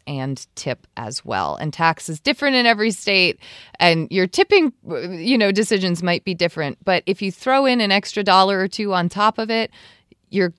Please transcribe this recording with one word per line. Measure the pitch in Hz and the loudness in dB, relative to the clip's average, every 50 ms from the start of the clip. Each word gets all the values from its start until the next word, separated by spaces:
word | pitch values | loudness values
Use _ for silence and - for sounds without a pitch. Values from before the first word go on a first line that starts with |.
| - | -12
and | 143 143 135 131 139 135 - - - _ | -10 -8 -6 -6 -6 -8 -8 -12 -16 _
tip | - - 139 123 - _ _ _ | -10 -8 -8 -8 -8 _ _ _
as | - 117 110 131 - - | -12 -10 -10 -10 -12 -8
well. | - 110 92 87 73 73 | -6 -4 -2 -2 -4 -4
And | - 151 156 - | -6 -8 -8 -4
tax | - 165 165 160 - - | 0 0 0 0 -2 -6
is | - 156 - | -12 -12 -6
different | - 277 285 - 285 277 262 | -4 -4 -2 -2 0 0 2
in | 254 240 | 2 2
every | 233 226 208 214 226 | 2 2 2 0 -2
state, | 185 - - 208 196 190 180 160 - - - - - - - - - - | -2 -4 -2 0 2 2 2 2 0 -4 -10 -20 -20 -20 -20 -18 -4 2
and | 170 175 165 165 156 - | 2 4 4 2 0 -2
your | 180 190 180 | 0 0 0
tipping, | 185 - - 392 - 415 381 311 254 - _ - | 0 2 0 2 4 4 4 4 2 -2 _ -10
you | - 165 120 160 175 190 165 165 240 269 | -10 -8 -8 -8 -8 -10 -6 -2 0 2
know, | 226 208 196 | 4 2 2
decisions | 190 208 220 - 226 190 190 185 175 165 180 | 2 0 0 0 0 0 0 -2 -2 -2 -2
might | 175 175 - - | -2 -2 -2 -2
be | 190 175 | -6 -2
different. | 165 170 165 - 160 151 139 - - _ | -2 -2 -2 -2 -4 -6 -6 -8 -6 _
But | 196 180 165 - | 0 0 0 0
if | 180 190 - 202 | -2 -4 -4 -4
you | 190 | -6
throw | - - - 254 262 277 277 | -6 -4 -2 0 2 4 4
in | 262 247 240 | 2 2 2
an | 214 196 | 2 2
extra | 196 202 - - - 214 | 0 0 -2 -4 -6 -2
dollar | 196 196 185 190 190 196 196 185 | 2 4 6 6 6 4 2 0
or | 190 | -2
two | 185 - - 208 202 185 | -2 -4 -4 -4 -2 -2
on | 180 175 175 | 0 -2 -2
top | - 196 214 220 - - | 0 0 0 0 0 0
of | 220 214 | -2 -2
it, | 226 226 220 - - - - - _ _ _ _ _ _ _ _ | -2 -2 -2 -4 -8 -16 -20 -20 _ _ _ _ _ _ _ _
you're | 156 202 185 170 - | -2 0 0 0 -2